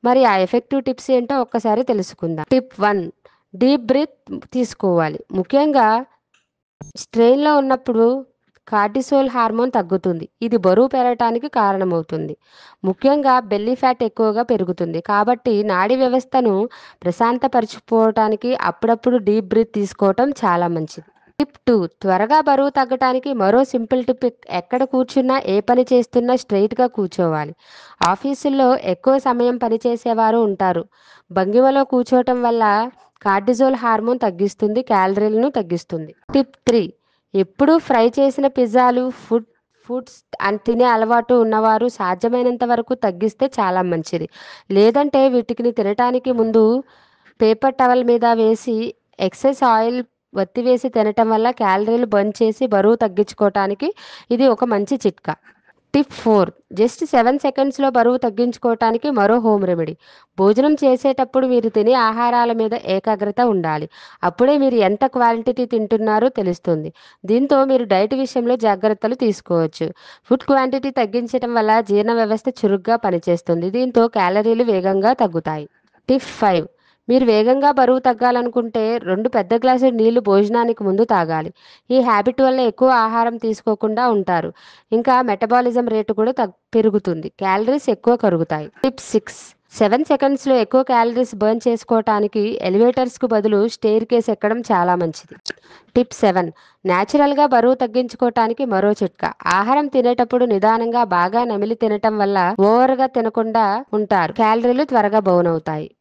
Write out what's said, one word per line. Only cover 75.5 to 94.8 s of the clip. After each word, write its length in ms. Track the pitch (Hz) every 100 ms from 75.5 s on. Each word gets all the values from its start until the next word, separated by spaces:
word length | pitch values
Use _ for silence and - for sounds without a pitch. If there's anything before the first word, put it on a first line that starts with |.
| 156 147 _ _ _ -
టిప్ 200 | 262 -
ఫైవ్, 340 | - 214 180 156 _ _ _ -
మీరు 180 | 247 254
వేగంగా 440 | 214 214 269 285
బరువు 280 | 277 247 262
తగ్గాలనుకుంటే 840 | 254 226 247 247 240 240 233 226 220 233
రెండు 300 | 175 185 226
పెద్ద 240 | 233 185
గ్లాసులు 420 | 233 247 254 262 240
నీళ్లు 260 | 220 233
భోజనానికి 600 | 208 196 208 233 233 233
ముందు 200 | 202 190
తాగాలి. 460 | 233 196 165 160 160 - _ - _
ఈ 80 | 254
హ్యాబిట్ 420 | 247 214 208 247
వల్ల 180 | 262 262
ఎక్కువ 280 | 247 202 254 254
ఆహారం 380 | 220 233 233 233
తీసుకోకుండా 680 | 226 214 - 214 220 214 247
ఉంటారు. 400 | 214 190 180 165 - - - _
ఇంకా 240 | 220 233 254
మెటబాలిజం 640 | 247 196 226 247 247 240 240
రేటు 260 | 220 214
కూడా 180 | 208 220
తగ్-, 240 | 254 220 - _
పెరుగుతుంది. 580 | 233 220 208 196 165 156 _
క్యాలరీస్ 500 | 190 190 220 285 -
ఎక్కువ 260 | 208 - 240
కరుగుతాయి. 520 | 220 170 160 156 151 _
టిప్ 240 | 262 262
సిక్స్, 380 | - 220 - - - _ _
సెవెన్ 320 | - 214 233 311
సెకండ్స్‌లో 500 | 277 269 277 277 254
ఎక్కువ 260 | 220 254
క్యాలరీస్ 500 | 262 247 233 240 247 202
బర్న్ 260 | 208 226
చేసుకోవటానికి 800 | 240 233 - 226 220 208 208 220 208 -
ఎలివేటర్స్‌కు 640 | 185 190 233 254 254 - 254
బదులు 340 | 214 214 208 226
స్టెయిర్ 380 | - 220 214 226
కేస్ 240 | 240 226
ఎక్కడం 320 | 208 208 220
చాలా 340 | 247 202